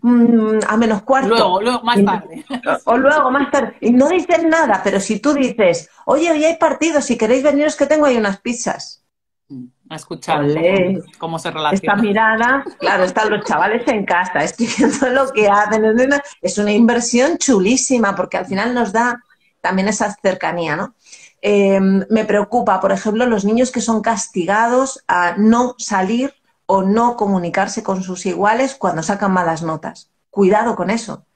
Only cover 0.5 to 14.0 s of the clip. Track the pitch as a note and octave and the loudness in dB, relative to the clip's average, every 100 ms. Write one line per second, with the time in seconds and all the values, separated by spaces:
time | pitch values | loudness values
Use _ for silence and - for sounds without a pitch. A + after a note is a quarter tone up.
0.5 | A3 - A3 A3+ G#3+ - C4 G#3 A#3 A3 | 0 0 0 0 0 0 0 2 2 2
1.5 | F3+ A3+ A#3+ A3+ A#3+ A3+ F#3 - E3 - | 0 -2 -2 0 2 2 0 -6 -18 -12
2.5 | C4 - D#3 - A#3+ C4+ D4+ C4 C4+ C4+ | -10 -4 -4 0 2 2 2 2 0 0
3.5 | C#4+ A3+ - G#3+ B3 C#4 F4+ - E4 E4 | -2 -2 -4 2 4 4 2 0 0 2
4.5 | D#4+ D4 F#3+ G3+ G3 G3 G#3+ C#4+ C#4+ B3+ | 2 2 0 0 -2 -2 -2 0 0 0
5.5 | G3 F#3+ E3+ - _ - C#4 E4+ D#4 D#4 | 2 2 2 -4 _ -2 0 2 2 0
6.5 | E4 D#4+ C4+ D#4 D4+ - A#3+ A3 C4 C#4+ | 2 0 0 0 0 -2 -2 2 2 2
7.5 | C#4 D4+ D4 C#4+ D4+ D4 A#3+ G#3 G3 A#3 | 2 0 0 0 2 2 2 0 -4 -6
8.5 | A#3 - - - - _ _ _ _ _ | -6 -6 -8 -10 -20 _ _ _ _ _
9.5 | C3+ B2 _ _ D#3+ - D#3+ - D3+ C#3+ | -18 -18 _ _ -16 -14 -14 -4 -2 0
10.5 | D3+ E3+ F#3+ F3+ F#3+ - _ E3 E3 E3+ | 2 2 2 0 -2 -6 _ -10 -6 -8
11.5 | D#3+ D3+ F#3+ - G3+ A3 G3+ A3 A3 A#3 | -4 -2 0 0 0 2 2 2 2 0
12.5 | C4+ C4+ - - G3 F#3 - G#3+ G#3 - | 0 -4 -6 -2 0 0 0 0 -2 -2
13.5 | D#3 F#3 A3+ A#3+ A3+ | 0 0 0 -2 -2